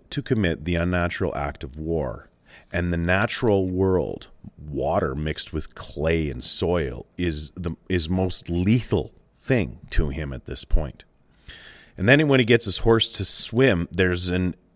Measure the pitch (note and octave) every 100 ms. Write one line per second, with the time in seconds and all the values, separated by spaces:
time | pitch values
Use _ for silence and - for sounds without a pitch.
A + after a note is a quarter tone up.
0 | - - - A#2 F2+ D#2 D#2 E2+ F2 F2+
1 | F2 - F2+ - C#2+ - C2+ C#2+ D#2 E2
2 | C2 - - _ _ - - F2 F2 E2+
3 | E2+ F#2+ A2+ - A#2+ G2 F#2 F#2 F#2+ F#2
4 | A1+ G1+ - - - - D2 C2+ C2+ F2+
5 | E2+ C#2 D#2 D#2 - D#2 - - - -
6 | D#2+ E2 D2+ B1+ - - E2+ F2 C#2 A#1+
7 | - - F2 D2 D2+ - F2 D#2 - F2+
8 | D#2+ F#2 F#2+ - - E2+ F#2 A#2+ - F#2+
9 | - _ _ _ - B2+ C#2+ A#1+ - -
10 | D#2 C#2 C#2+ B1+ - C#2 - E2+ C#2+ -
11 | - _ _ _ - - - - - -
12 | F#2+ C#3+ D#3 C3+ A2+ A#2+ - - A#2 A2+
13 | - - G2 - - A2 C3+ F2 F2 F2
14 | F#2 F2 F2+ F2+ F#2 - _